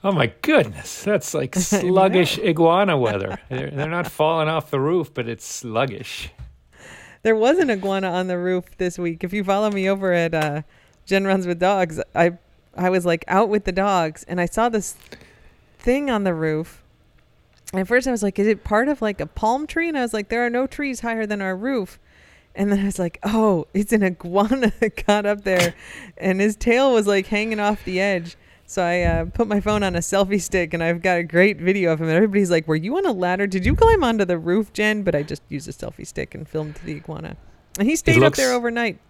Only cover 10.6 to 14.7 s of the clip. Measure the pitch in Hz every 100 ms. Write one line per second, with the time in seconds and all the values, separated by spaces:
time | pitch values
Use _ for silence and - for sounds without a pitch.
10.6 | 156 _ _ _ - 190 196 196 180 170
11.6 | 180 202 180 156 - - 175 180 _ _
12.6 | _ - 180 185 175 165 - 190 220 208
13.6 | 196 185 202 190 160 156 - 180 175 -
14.6 | 240